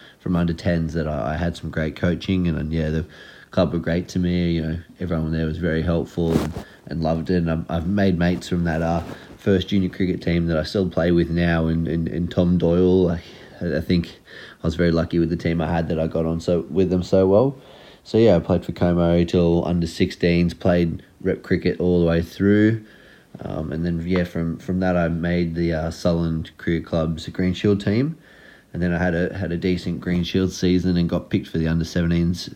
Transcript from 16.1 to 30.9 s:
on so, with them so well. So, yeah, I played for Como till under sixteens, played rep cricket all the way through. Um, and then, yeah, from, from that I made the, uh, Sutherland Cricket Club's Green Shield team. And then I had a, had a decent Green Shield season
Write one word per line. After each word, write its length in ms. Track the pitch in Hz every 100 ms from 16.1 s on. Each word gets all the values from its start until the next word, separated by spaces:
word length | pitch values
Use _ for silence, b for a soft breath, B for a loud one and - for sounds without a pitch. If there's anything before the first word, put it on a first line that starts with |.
| 80
on 160 | 82 82
so, 200 | 87 87 -
with 180 | 80 90
them 140 | 90
so 240 | 87 95 95
well. 300 | 101 135 139 b b b b
So, 160 | - 110
yeah, 180 | 113 196
I 20 |
played 260 | - 85
for 80 | -
Como 520 | 85 87 87 85 87
till 420 | 85 90 85 85 -
under 200 | 87 82
sixteens, 640 | - 90 - 90 85 87
played 500 | - 92 87 85 85 - _
rep 200 | 95 95
cricket 380 | - 90 90 -
all 200 | 90 87
the 60 | 85
way 140 | 82
through. 640 | 85 - 101 104 107 113 b b b b b -
Um, 320 | - - 80
and 120 | 78
then, 220 | 87 85 85
yeah, 180 | 92
from, 340 | 87 85 82 78
from 220 | - 92
that 160 | 92 87
I 120 | 85
made 460 | 82 87 87 85
the, 180 | 82 85
uh, 180 | 78 82
Sutherland 600 | 82 90 85 82 80 80 -
Cricket 280 | - 82 80
Club's 400 | 82 80 80 -
Green 260 | - 92
Shield 280 | 87 104 101
team. 360 | 101 110 147 160 b b b b b
And 100 | 85
then 100 | 87
I 60 | 85
had 160 | 90
a, 220 | 85 90 92
had 140 | 82
a 60 | 85
decent 440 | 95 90 90 76
Green 220 | 90 87
Shield 300 | 85 95 92
season 440 | - 90 92 90